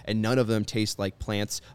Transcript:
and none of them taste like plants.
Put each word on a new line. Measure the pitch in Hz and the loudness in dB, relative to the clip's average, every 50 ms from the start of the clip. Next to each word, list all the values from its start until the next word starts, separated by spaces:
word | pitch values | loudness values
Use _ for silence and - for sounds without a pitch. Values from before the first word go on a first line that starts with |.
| - | -4
and | - 110 110 | -2 0 0
none | 107 113 127 131 | 2 2 4 4
of | 120 | 4
them | 107 113 110 104 | 4 2 0 0
taste | - - 113 107 104 - - | 0 0 0 0 0 0 -2
like | 98 95 - - | -4 -4 -4 -6
plants. | - - 104 101 104 - - - - - | -6 -4 -2 -2 -2 -2 -4 -8 -10 -8